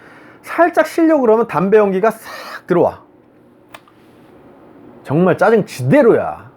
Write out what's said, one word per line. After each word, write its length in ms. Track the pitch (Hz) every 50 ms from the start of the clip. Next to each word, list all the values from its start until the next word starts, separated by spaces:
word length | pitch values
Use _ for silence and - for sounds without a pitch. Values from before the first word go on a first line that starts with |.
| - - - - - - - -
살짝 460 | - - - - 339 349 339 349 302 320
쉬려고 340 | - - 330 320 320 294
그러면 260 | 254 220 214 226 233 -
담배 300 | - 147 175 196 202 214
연기가 320 | 208 202 190 190 185 226
싹 560 | 214 - - - - - - - - - - -
들어와. 340 | 180 175 143 95 - - - - _ _ _ _ _ _ _ _ _ _ _ _ - - _ _ _ _ _ _ _ _ _ _ - - - - - - - - - - - - - - -
정말 340 | - 135 156 180 185 160 -
짜증 280 | 175 202 226 220 -
지대로야. 840 | - - - 123 127 151 294 277 233 170 120 92 78 78 82 101 - -